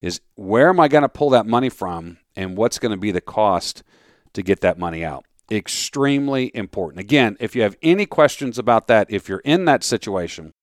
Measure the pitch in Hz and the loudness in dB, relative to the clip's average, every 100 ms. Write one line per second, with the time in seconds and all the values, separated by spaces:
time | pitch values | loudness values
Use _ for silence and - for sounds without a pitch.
0 | 87 87 _ - 95 110 156 185 156 147 | -8 -10 _ -16 -2 4 4 6 4 4
1 | 139 - 147 131 107 117 127 - 95 85 | 2 0 2 2 4 0 0 -4 -10 -8
2 | 85 87 _ - 95 92 113 - 120 101 | -12 -18 _ -10 -8 -2 -2 0 -6 -4
3 | 104 90 - - 107 92 - - _ _ | -2 -4 -4 0 0 0 -4 -14 _ _
4 | _ _ _ - 92 98 92 85 87 82 | _ _ _ -10 -2 0 0 0 -6 -6
5 | 80 69 _ _ _ 107 - - - 139 | -8 -10 _ _ _ -6 -6 -8 -8 -2
6 | 139 139 139 135 127 - 95 - 85 73 | 0 0 -2 -2 -4 -6 -10 -8 -8 -10
7 | 98 143 120 101 117 123 107 - 160 185 | 0 2 2 0 -6 0 -2 0 0 2
8 | 208 - 147 - 135 117 110 113 - 113 | 0 2 2 2 -8 -6 2 2 4 2
9 | 98 104 - 95 135 160 175 135 - 113 | 2 -4 -6 -8 0 2 4 2 0 -4
10 | - 98 85 - 80 _ | -4 -6 -6 -10 -18 _